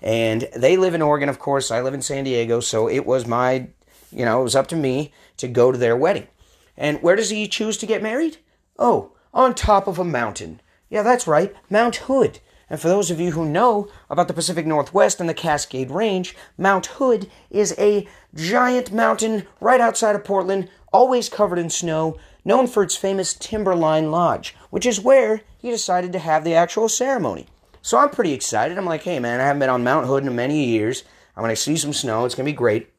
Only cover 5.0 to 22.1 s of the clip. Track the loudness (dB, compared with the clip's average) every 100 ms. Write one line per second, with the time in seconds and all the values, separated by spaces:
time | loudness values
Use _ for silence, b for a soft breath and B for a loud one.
5 | -4 b b b -4 4 4 4 2 2
6 | 2 0 -6 _ b b b -6 -4 0
7 | 2 2 2 -4 -4 -4 -4 -4 -4 -4
8 | -2 -4 -4 -6 _ _ _ -2 2 2
9 | -2 b b 2 2 2 2 2 2 -4
10 | -2 -2 -4 -6 -14 -16 _ _ _ -2
11 | 2 0 2 2 2 B _ 0 0 -2
12 | -2 2 2 -2 b b b -4 0 2
13 | 0 -2 -2 -2 -2 2 2 2 -4 B
14 | B -2 0 -2 -4 -2 0 0 0 4
15 | 2 2 -4 -4 -2 -2 -2 -8 -6 -2
16 | -2 -2 -4 B B -4 0 0 -2 -2
17 | 0 0 -2 b b -2 -2 2 2 2
18 | -2 B B -10 -2 0 2 0 -2 0
19 | 0 0 -2 -2 -6 _ 2 4 4 2
20 | 0 0 0 -2 0 -2 -4 b b 4
21 | 4 2 -2 -2 0 0 -4 -4 -4 -2
22 | -2